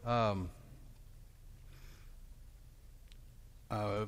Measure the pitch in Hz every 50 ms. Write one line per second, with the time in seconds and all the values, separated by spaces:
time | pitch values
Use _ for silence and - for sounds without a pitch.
0 | - 117 120 120 113 107 101 95 90 85 - - - - - - - - - -
1 | - - - - - - - - - - - - - - - - - - - -
2 | - - - - - - - - - - - - - - - - - - - -
3 | - - - - - - - - - - - - - - 113 107 104 104 98 104
4 | 110